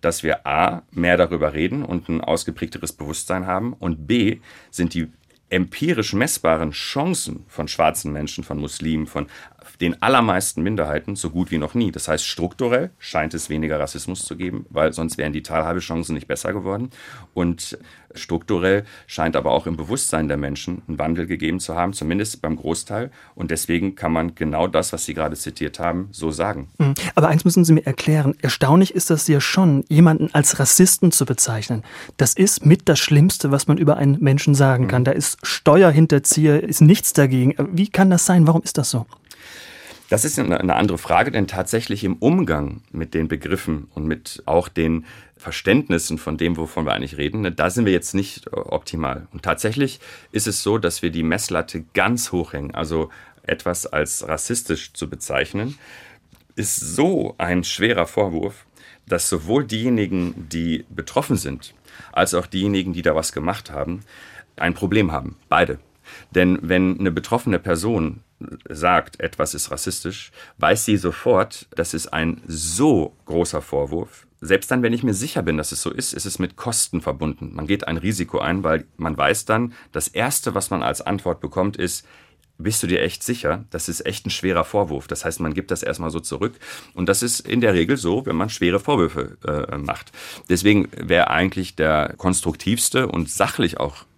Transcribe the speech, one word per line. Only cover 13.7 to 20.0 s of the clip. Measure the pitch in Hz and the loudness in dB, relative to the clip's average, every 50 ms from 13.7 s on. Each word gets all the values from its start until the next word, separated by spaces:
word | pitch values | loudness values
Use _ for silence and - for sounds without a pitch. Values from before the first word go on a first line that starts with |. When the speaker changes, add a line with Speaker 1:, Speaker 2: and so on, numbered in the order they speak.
| 78 76 | -2 -2
Speaker 1:
Rassismus | 71 69 - - - - 92 - - | -4 -4 -6 -10 -8 -8 -8 -8 -8
zu | - - | -10 -10
geben, | - 90 90 - 50 - - | -8 -8 -8 -8 -10 -12 -8
weil | - 73 78 78 73 | -2 0 0 0 0
sonst | - 85 80 - - | -2 -6 -6 -4 -4
wären | 73 76 76 | -4 -4 -4
die | 76 73 | -6 -8
Teilhabechancen | - 80 80 78 82 85 87 87 - 82 82 85 - 80 | -4 -2 -2 -2 0 -4 -4 -6 -6 -6 -6 -4 -4 -6
nicht | 73 - - | -8 -6 -6
besser | - - - 90 95 | -8 -6 -4 -6 -6
geworden. | 104 90 95 98 104 123 127 - - - - - - - _ _ | -4 -6 -6 -6 -6 -6 -10 -12 -18 -20 -20 -20 -20 -20 _ _
Und | 92 87 87 87 82 - - - - - - - - _ _ - | -2 -2 -2 -2 -4 -8 -12 -12 -16 -18 -20 -20 -20 _ _ -18
strukturell | - - - 85 82 - - 107 87 87 95 95 101 104 - - - - | -18 -8 -4 -4 -4 -2 -2 -2 0 2 2 2 2 0 -4 -18 -20 -20
scheint | _ - - 80 82 78 | _ -4 -2 -2 0 0
aber | - - 78 62 | 0 0 2 0
auch | - - | 0 0
im | 82 82 | -2 -6
Bewusstsein | 80 78 73 113 135 | -6 -4 -4 -4 -4